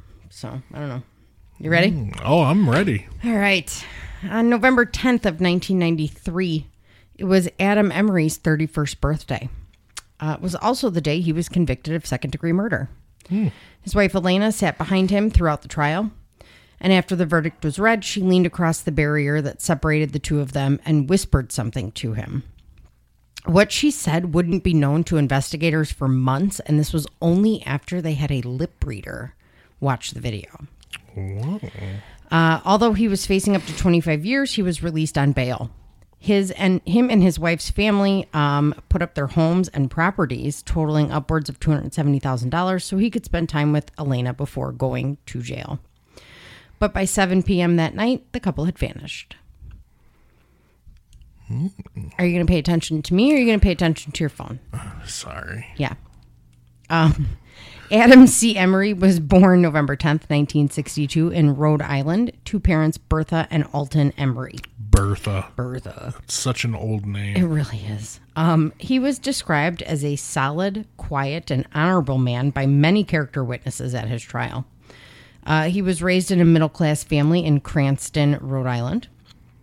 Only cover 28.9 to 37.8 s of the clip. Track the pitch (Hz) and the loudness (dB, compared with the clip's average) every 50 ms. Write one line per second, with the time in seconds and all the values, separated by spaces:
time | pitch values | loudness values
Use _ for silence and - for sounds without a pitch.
28.9 | 113 101 - - - 120 113 131 - _ _ _ _ _ _ _ _ _ 139 139 | -8 -10 -12 -12 -12 -12 -14 -14 -18 _ _ _ _ _ _ _ _ _ -4 -4
29.9 | 127 113 - - - 127 117 123 107 101 - - - - 143 - - - _ _ | -4 -4 -6 -10 -12 -10 -8 -8 -8 -8 -12 -16 -18 -20 -20 -20 -20 -20 _ _
30.9 | - - _ - - 107 98 95 98 101 113 147 196 214 - - - 98 95 95 | -20 -20 _ -16 -12 -10 -8 -8 -8 -6 -6 -6 -6 -8 -8 -12 -12 -12 -12 -10
31.9 | 95 107 - - - - - - - 165 165 160 160 151 - 185 196 208 226 233 | -10 -12 -14 -16 -20 -20 -8 -2 0 2 4 4 2 2 2 2 2 4 4 2
32.9 | 214 190 233 220 196 190 - - 196 190 - 208 202 180 156 - 156 - - 185 | 2 2 0 0 0 -2 -2 -2 -2 0 0 0 0 0 -2 -4 -6 -2 2 2
33.9 | 170 170 160 165 156 151 151 208 254 277 277 254 - - 190 180 170 147 170 170 | 2 2 2 0 -2 -2 -2 -2 -2 0 -2 -2 -2 -2 -2 -2 -2 -4 -4 -4
34.9 | 156 160 160 156 - 147 139 143 139 139 127 123 123 - - 117 - - - - | -2 -2 -2 -2 0 0 0 2 2 0 -2 -2 -4 -6 -8 -10 -12 -16 -20 -20
35.9 | - _ _ _ _ _ - - 208 202 196 185 - - 196 190 185 175 - - | -20 _ _ _ _ _ -2 0 2 2 2 0 -2 -2 0 0 0 0 0 0
36.9 | 170 226 254 247 226 208 180 190 160 - 156 170 170 160 - - - - | 2 2 4 4 4 4 4 4 4 2 0 -2 -2 -2 -4 -4 -2 0